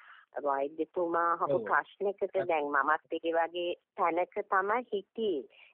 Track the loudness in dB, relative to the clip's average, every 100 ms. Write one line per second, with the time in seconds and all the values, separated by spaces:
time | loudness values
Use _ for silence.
0 | -12 -20 _ -6 -2 0 -2 -4 -4 -2
1 | 0 2 2 2 2 0 2 0 0 -4
2 | -4 -2 -4 -2 0 0 0 2 2 0
3 | -2 -6 -2 0 -2 -4 -6 -6 _ -2
4 | 0 0 -2 -6 0 0 2 -2 -2 -8
5 | -8 -4 -2 -2 -6 -16 -20